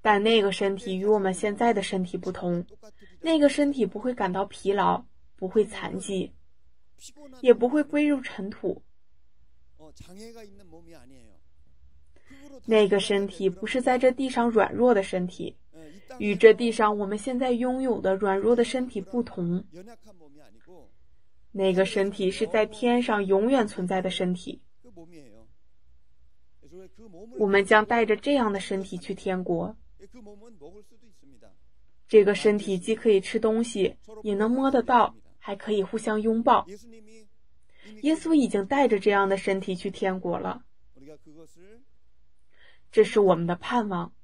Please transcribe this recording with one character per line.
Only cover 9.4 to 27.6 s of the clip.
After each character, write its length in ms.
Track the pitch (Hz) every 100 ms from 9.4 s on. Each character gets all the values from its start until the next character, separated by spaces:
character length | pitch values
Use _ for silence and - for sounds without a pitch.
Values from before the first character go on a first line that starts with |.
| - - - - 156 - - 185 226 233 214 196 196 160 165 165 123 135 113 90 - - - - - - - - - 269 285 277 -
那 200 | 220 208
个 140 | 202
身 260 | 190 202 196
体 220 | - 190
不 180 | 185 214
是 140 | 254
在 180 | 247 254
这 140 | 254
地 160 | 254 262
上 200 | 247 240
软 220 | 226 190
弱 200 | - 247
的 80 | 214
身 240 | 190 185 180
体， 300 | - 165 - - 160 160 175 - -
与 180 | 208 196
这 160 | 226
地 180 | 220 240
上 260 | 226 214 208
我 80 | 202
们 100 | 208
现 200 | 233 247
在 140 | 254
拥 300 | 240 254 254
有 180 | 262 220
的 140 | 190
软 240 | 190 202 196
弱 160 | 208
的 80 | 240
身 240 | 233 262 247
体 140 | 220
不 220 | 180 247
同。 420 | 233 - 175 175 196 160 196 233 220 190 151 143 135 107 - 180 113 - - - - - -
那 220 | 196 190
个 120 | 180
身 260 | 190 202 196
体 200 | 196 190
是 160 | 190 220
在 200 | 226 214
天 360 | - 240 240
上 220 | 247 214
永 260 | 196 196 220
远 160 | 269 208
存 200 | - 180
在 160 | 190
的 80 | 185
身 240 | 180 180
体。 260 | 180 - - - - 247 196 165 170 135 107 110 - - - - - - - - - - - 151 170 185 - 226 170 220 254
我 80 | 208
们 180 | 196